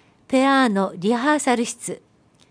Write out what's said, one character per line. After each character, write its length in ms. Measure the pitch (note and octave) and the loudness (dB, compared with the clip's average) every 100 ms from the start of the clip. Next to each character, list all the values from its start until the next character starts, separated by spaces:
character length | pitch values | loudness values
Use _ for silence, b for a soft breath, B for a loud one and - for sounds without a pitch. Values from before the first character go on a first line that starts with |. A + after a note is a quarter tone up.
| b b b | b b b
ペ 220 | C4 C4+ | 0 2
ア 160 | C4+ | 2
ー 40 | B3+ | 2
ノ 260 | G3 F#3+ F#3+ | 2 -2 -2
リ 160 | F#3+ | -2
ハ 220 | A#3+ C#4 | 0 0
ー 40 | D4+ | 0
サ 160 | - | 0
ル 120 | A#3+ A#3+ | -2 -2
室。 340 | - - - _ _ _ _ b | -8 -12 -12 _ _ _ _ b